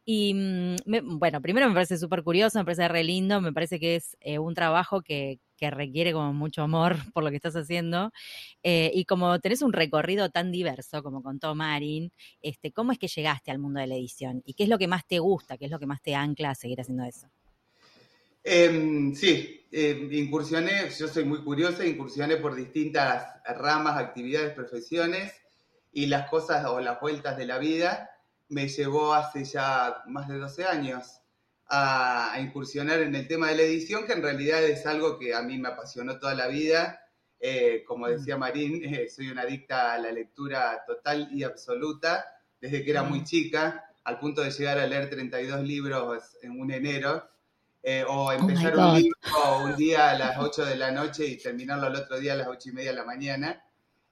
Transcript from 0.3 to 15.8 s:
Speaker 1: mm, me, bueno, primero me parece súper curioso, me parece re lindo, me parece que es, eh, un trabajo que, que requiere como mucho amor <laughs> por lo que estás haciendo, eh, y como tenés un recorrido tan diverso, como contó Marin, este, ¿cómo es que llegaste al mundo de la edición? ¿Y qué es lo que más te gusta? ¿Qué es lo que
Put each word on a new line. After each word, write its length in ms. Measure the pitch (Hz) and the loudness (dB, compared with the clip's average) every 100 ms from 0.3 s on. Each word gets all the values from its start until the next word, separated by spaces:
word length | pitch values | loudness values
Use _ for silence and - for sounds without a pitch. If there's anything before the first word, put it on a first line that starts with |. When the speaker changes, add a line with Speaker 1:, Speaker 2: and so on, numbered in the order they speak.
Speaker 1:
mm, 420 | 196 190 185 180 180 180 | 2 0 0 0 -2 -2
me, 140 | 226 | -2
bueno, 400 | - 160 165 147 | -2 0 0 2
primero 260 | 160 214 269 | 0 4 4
me 60 | |
parece 240 | 180 180 175 | 4 2 0
súper 240 | 170 180 | -2 -2
curioso, 360 | 160 170 220 214 | 2 4 4 2
me 60 | |
parece 240 | 175 170 170 | 0 2 2
re 160 | 165 | 2
lindo, 380 | 165 185 190 202 | 2 2 2 2
me 100 | 175 | 2
parece 260 | 151 165 170 | 0 -2 0
que 180 | 165 170 | 0 0
es, 200 | - - | -2 -10
eh, 180 | - 147 | -6 -4
un 160 | 160 | -4
trabajo 480 | 170 165 160 180 196 | 0 2 4 2 -2
que, 360 | 165 147 139 135 _ _ | -2 -4 -4 -8 _ _
que 120 | 147 | -4
requiere 440 | 135 139 139 170 | -2 -4 0 2
como 180 | 160 147 | 2 0
mucho 300 | 143 151 156 | 0 -2 -2
amor 340 | 151 165 170 170 | 0 4 4 2
<laughs> 180 | 139 | -2
por 80 | 175 | -2
lo 60 | 156 | -2
que 60 | 139 | -2
estás 180 | 170 | -4
haciendo, 560 | 160 147 170 170 170 208 - - - - - | -6 -2 -2 0 0 -2 -6 -16 -16 -18 -4
eh, 280 | 175 170 160 | 2 4 4
y 100 | 185 | 2
como 340 | 175 190 175 175 | 2 2 4 4
tenés 220 | 190 247 | 2 2
un 140 | 285 | 2
recorrido 560 | 190 160 151 156 196 190 | 4 2 2 2 2 2
tan 200 | 170 180 | 0 0
diverso, 520 | 180 170 127 131 151 | 0 -2 -4 -8 -8
como 200 | 143 135 | -6 -8
contó 320 | 131 135 156 | -8 -6 -4
Marin, 560 | 151 156 147 147 151 170 - - _ | -2 -2 -2 -2 -4 -6 -10 -20 _
este, 320 | 151 139 151 | -10 -8 -8
¿cómo 180 | 175 233 | -2 -2
es 60 | 247 | 0
que 80 | 185 | -2
llegaste 420 | - 151 139 - | -2 0 0 -4
al 80 | 135 | -6
mundo 220 | 143 139 | -4 -4
de 60 | 131 | -4
la 100 | 131 | -4
edición? 460 | 123 - 135 127 - | -8 -8 -8 -8 -8
¿Y 80 | |
qué 80 | - | 0
es 60 | 208 | 2
lo 80 | 226 | 4
que 100 | 180 | 2
más 180 | 180 - | 0 0
te 120 | 180 | 0
gusta? 400 | 170 185 - 127 | 2 0 -2 -10
¿Qué 80 | 139 | -8
es 40 | |
lo 80 | |
que 80 | 156 | -6